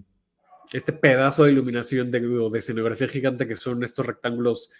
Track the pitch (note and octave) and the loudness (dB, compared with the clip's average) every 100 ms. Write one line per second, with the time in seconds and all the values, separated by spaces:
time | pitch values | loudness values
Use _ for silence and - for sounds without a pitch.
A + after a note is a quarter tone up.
0 | - _ _ _ _ - - C3 - B2+ | -14 _ _ _ _ -20 -12 -8 -6 2
1 | D3 B2+ C3+ D3 D3 C#3 B2+ A#2+ A#2 C3 | 4 6 4 6 6 6 2 -2 -2 -2
2 | B2 B2 A#2+ B2 A2 A2+ A#2 A2+ A2+ A2 | -2 -2 0 0 0 -2 -4 -2 -2 -2
3 | C3 C#3 C3 B2 A#2+ A2 B2+ A#2+ A#2+ - | -4 -2 -2 -2 -4 -6 -6 -6 -4 -4
4 | B2+ - A#2+ A#2+ A#2+ A2 - _ | -6 -6 -6 -2 -2 -2 -6 _